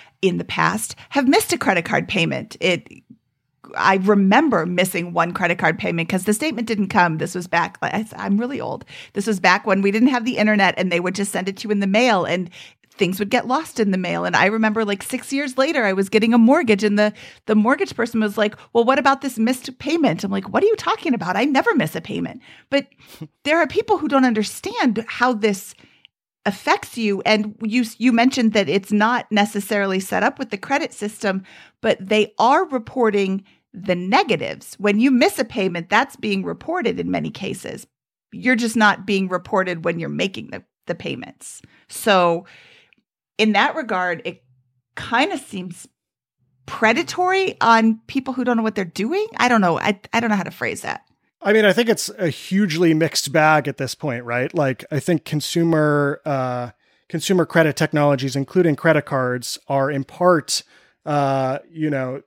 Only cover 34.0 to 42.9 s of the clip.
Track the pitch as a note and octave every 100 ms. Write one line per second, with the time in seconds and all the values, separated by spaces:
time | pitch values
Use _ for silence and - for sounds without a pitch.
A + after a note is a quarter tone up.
34 | F#3 C4+ F4 E3 - - - - G3+ G#3
35 | C4+ B3 F4+ - B3+ A#3+ F#3+ F3 E3+ G#3
36 | C4+ - G#3+ G3 F3+ - - F4+ A3+ A#2+
37 | F2 - D#2+ - - - - - - _
38 | _ _ _ - G#3+ A#3 A#3 A3+ G#3 -
39 | F#3+ G3 F#3+ F3+ F3+ G3+ F#3 E3 D#3+ E3+
40 | D#3+ D3 G3 F#3+ A3 - - _ - E3+
41 | F3 - - - - - _ _ - -
42 | A3+ F#3+ F3 E3+ F3+ - - _ _